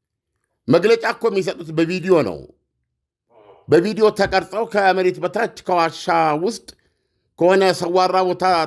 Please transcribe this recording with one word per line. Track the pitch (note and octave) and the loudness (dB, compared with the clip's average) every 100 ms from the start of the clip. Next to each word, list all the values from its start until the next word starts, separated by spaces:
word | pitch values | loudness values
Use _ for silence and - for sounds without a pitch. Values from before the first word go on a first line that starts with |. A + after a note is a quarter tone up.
| _ _ _ _ _ _ - | _ _ _ _ _ _ 0
መግለጫ | E3 G3+ A3+ A3+ | 2 4 2 0
እኮ | A3+ - | -4 -2
የሚሰጡት | G3 F3 E3 D#3 | -2 -4 -6 -6
በቪዲዮ | D#3+ E3 F#3 E3+ F3 | -2 -2 -2 0 2
ነው። | A2+ D2+ B1+ _ _ _ _ _ _ _ _ _ - - - | 0 -6 -14 _ _ _ _ _ _ _ _ _ -20 -14 0
በቪዲዮ | D#3+ G3 A3 G#3+ | 0 2 0 0
ተቀርጸው | G3+ G3 F#3+ F3 G3+ A3+ | 0 0 -2 -2 -6 -4
ከመሬት | G#3 F#3+ F#3 F#3 F3+ | 0 2 2 0 -2
በታች | F3 G#3 A3+ - | -4 -4 -6 -6
ከዋሻ | - F3+ E3 - - E3 D#3+ D3+ | -2 0 0 -4 -2 0 0 0
ውስጥ | G3 G#3+ - - _ _ _ _ _ - | -4 -6 -12 -20 _ _ _ _ _ 0
ከሆነ | E3+ G3 F#3+ F3+ | 2 4 2 0
ሰዋራ | E3+ F3+ F#3 F#3 | 0 2 2 2
ቦታ | F3+ F3+ F#3 F3 | 0 0 0 0